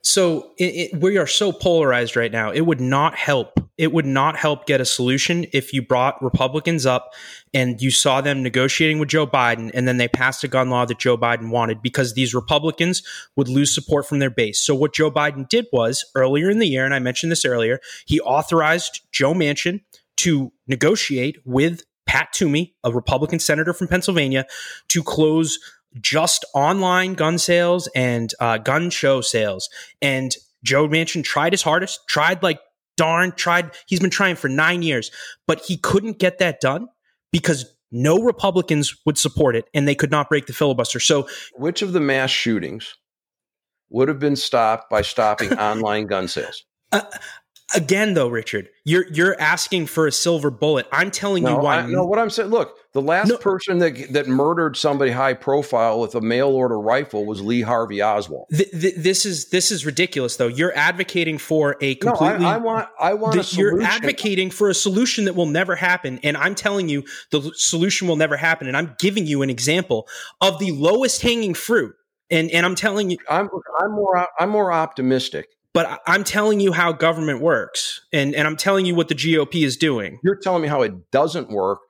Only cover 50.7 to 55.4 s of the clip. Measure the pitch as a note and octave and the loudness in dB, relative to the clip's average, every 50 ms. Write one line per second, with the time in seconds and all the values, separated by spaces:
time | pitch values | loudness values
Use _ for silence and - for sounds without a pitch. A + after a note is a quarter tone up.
50.7 | D3+ C3 A#2+ - - D3 F3 G3 F#3+ - G3 G3+ G3 F3+ E3 B2+ A#2+ B2+ C#3+ C#3+ | 2 0 0 0 0 0 0 0 -2 -6 -4 -2 0 0 2 2 2 2 2 2
51.7 | D3+ E3 C#3+ A#2+ E3 F#3 F#3 F3 G3+ A3 A#3 G#3+ A3 A3+ G#3+ G3 A3 A#3 D#3 - | 2 0 0 -2 -2 0 0 2 2 0 0 0 -2 -4 -2 0 0 0 0 -2
52.7 | - _ _ _ _ C#3 C#3 D3 E3 F#3 G#3 G3+ A#3+ A#3 - G3+ F#3+ F#3+ - - | -8 _ _ _ _ -2 0 2 2 2 4 2 0 2 0 -2 -2 -2 -2 -2
53.7 | F#3 F3 F3 D#3+ C3+ A#2 D3 D3 C3 D3 C#3+ C3 C3 C3 C#3+ D3+ E3+ E3+ E3 D#3 | 0 2 2 0 0 -4 -12 -2 -2 -2 0 2 2 2 4 2 2 2 0 -2
54.7 | B2+ - - D#3 C#3+ C#3+ C#3+ C3 A#2+ B2+ C3+ C3+ B2+ B2+ | -2 0 0 0 2 2 0 0 2 0 0 0 -2 -2